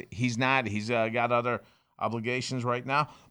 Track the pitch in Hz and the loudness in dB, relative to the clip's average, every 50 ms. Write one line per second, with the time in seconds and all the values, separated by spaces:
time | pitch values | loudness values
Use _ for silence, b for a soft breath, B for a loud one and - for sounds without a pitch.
0 | - - - 101 123 123 117 113 131 127 135 135 123 104 101 107 104 110 120 117 | -8 -8 -4 -2 0 0 0 2 2 2 2 2 2 0 -2 -2 -2 0 2 2
1 | 110 113 113 120 117 120 123 120 120 123 120 104 b b b b b b b b | 2 2 2 0 2 2 2 2 2 0 -2 -2 b b b b b b b b
2 | - 107 110 117 107 123 123 127 123 - 131 127 120 123 120 127 - 127 135 147 | -4 -2 -2 -2 -2 -2 -2 -2 -2 -4 -4 -2 -2 -2 -2 -2 -2 0 0 0
3 | 151 b b b b b | 0 b b b b b